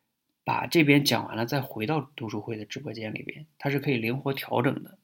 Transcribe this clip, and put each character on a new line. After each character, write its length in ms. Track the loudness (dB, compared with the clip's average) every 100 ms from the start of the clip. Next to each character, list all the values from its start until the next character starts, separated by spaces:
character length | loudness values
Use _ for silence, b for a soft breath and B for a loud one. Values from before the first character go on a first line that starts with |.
| _ _ _ _
把 240 | -2 -2 2
这 160 | 4
边 220 | 8 6
讲 200 | 6 0 -2
完 80 | -4
了 100 | -2
再 140 | -2
回 260 | -4 -6 -2
到 240 | -2 -4 -8
读 120 | -6
书 120 | -6
会 160 | -6 -8
的 80 |
直 160 | -8 -10
播 120 | -10
间 220 | -8 -8
里 80 | -8
边， 240 | -10 -12 -14 _
它 100 | -2
是 80 | 0
可 140 | 2
以 60 | 0
灵 200 | 0 -2
活 140 | -2
调 280 | -4 0 2
整 200 | 2 0
的。 160 | -6 -20